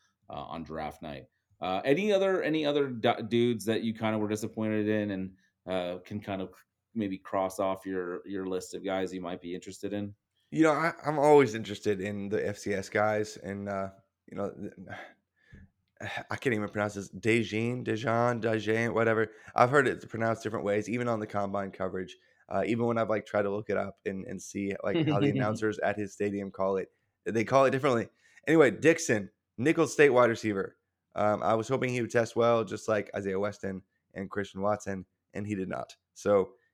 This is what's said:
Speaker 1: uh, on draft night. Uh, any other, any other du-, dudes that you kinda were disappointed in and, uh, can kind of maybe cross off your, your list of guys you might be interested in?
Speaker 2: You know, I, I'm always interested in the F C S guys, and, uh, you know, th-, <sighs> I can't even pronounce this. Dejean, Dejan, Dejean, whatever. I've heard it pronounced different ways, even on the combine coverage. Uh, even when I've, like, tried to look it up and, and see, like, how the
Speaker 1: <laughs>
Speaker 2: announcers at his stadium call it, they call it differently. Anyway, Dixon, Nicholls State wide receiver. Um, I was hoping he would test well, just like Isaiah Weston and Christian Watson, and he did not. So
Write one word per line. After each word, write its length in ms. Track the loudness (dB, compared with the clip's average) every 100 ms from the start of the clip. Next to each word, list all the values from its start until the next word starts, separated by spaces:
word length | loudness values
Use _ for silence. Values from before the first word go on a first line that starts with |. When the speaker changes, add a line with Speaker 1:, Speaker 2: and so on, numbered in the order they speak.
| _ _ -14
Speaker 1:
uh, 20 |
on 320 | -12 -10 -12
draft 380 | -10 -8 -8 -10
night. 220 | -12 -12 -14 _ _ _
Uh, 220 | -4 -2
any 260 | 2 2 2
other, 320 | 2 2 0
any 220 | 0 0
other 240 | 0 0 0
du-, 340 | 0 0 0 0
dudes 380 | 2 2 2 -2
that 160 | -2
you 100 | -2
kinda 260 | -2 -2 0
were 100 | -2
disappointed 600 | -2 -4 -4 -2 0 0
in 220 | 0 0
and, 200 | -4 -6 -12 _ _ -6
uh, 320 | -4 -4 -8 -8
can 140 | -10
kind 200 | -6 -6
of 100 | -8 -12 _ _ _
maybe 240 | -4 -4 -6
cross 400 | -4 -2 0 0
off 260 | -2 -2
your, 420 | -4 -6 -4 -8 -8
your 200 | -8 -4
list 260 | -4 -6
of 120 | -8
guys 280 | -4 -2 -4
you 80 | -6
might 220 | -8 -8
be 120 | -10
interested 380 | -10 -12 -12 -8
in? 220 | -6 -8 -12 _ _ _
Speaker 2:
You 100 | 2
know, 80 | 4
I, 220 | 4 0 -2
I'm 140 | -4 2
always 360 | 8 10 8
interested 460 | 2 -8 -4 -2 -2
in 280 | -2 -6 -4
the 180 | -2 -2
F 100 | -4
C 140 | -4
S 160 | -4 -2
guys, 480 | 0 2 2 -2 -8
and, 320 | -10 -8 -6
uh, 200 | -6 -6 -12 _ _ -14
you 100 | -8
know, 140 | -8
th-, 220 | -8 -12 -14 -16 -14 -16 _ _ _ _ -20 -20 _ _ _
<sighs> 300 | -10 -10 -8
I 60 | -4
can't 180 | -2
even 140 | 0 -2
pronounce 260 | -2 -2
this. 160 | -4 -10
Dejean, 720 | -4 2 2 2 -2 -2 -4
Dejan, 560 | -4 -2 0 2 2 0
Dejean, 520 | 0 0 0 0 0
whatever. 380 | 2 2 2 0 -4 -4
I've 160 | 2 6
heard 180 | 6 4
it 180 | 0 -6
pronounced 340 | -2 -2 -2
different 220 | -4 -4
ways, 240 | 0 0 0
even 200 | -2 -2
on 100 | -2
the 80 | -4
combine 440 | -4 -2 -4 -6
coverage. 460 | -6 -6 -4 -8 -12 _ _ _
Uh, 140 | -2 0
even 180 | 2
when 140 | 2 2
I've, 100 | 2
like, 160 | 0
tried 180 | 0 0
to 80 | 0
look 200 | -2 -2
it 60 | -2
up 200 | -2 -6
and, 220 | -8 -6 -8
and 140 | -10
see, 340 | -8 -6 -4 -4
like, 240 | -2 0 2
how 100 | 2
the 120 | 2
Speaker 1:
<laughs> 40 |
Speaker 2:
announcers 440 | 2 -2 0 -2 0
at 180 | -2 -2
his 160 | -6
stadium 380 | -4 -4 -2 -6
call 260 | -4 -2 -2
it, 160 | -4 _ _ _
they 180 | -4 -2
call 220 | 4 6
it 60 | 6
differently. 380 | 4 2 2 0 _ _ -8 4
Anyway, 240 | 8 8
Dixon, 600 | 6 4 4 2 0 0 -12 _ -2
Nicholls 380 | 2 4 2
State 160 | 6 8
wide 180 | 8 6
receiver. 480 | 4 -2 -2 -4 -8 _ _ _ -2
Um, 260 | 0 2
I 120 | 2
was 140 | 0 0
hoping 220 | -2 0
he 120 | -2
would 80 | 0
test 260 | 0 2 2
well, 260 | 4 4
just 220 | 0 -4 0
like 240 | 0 0 -4
Isaiah 240 | -4 -2
Weston 420 | -2 -4 -8 -8 -12 _ _
and 180 | -10 -8
Christian 300 | -6 -6 -4
Watson, 460 | -2 -2 -4 -10 -10 _ _
and 140 | -10 -6
he 80 |
did 140 | -4 -4
not. 280 | -6 -10 -16 _
So 380 | -4 4 4 4 -6 _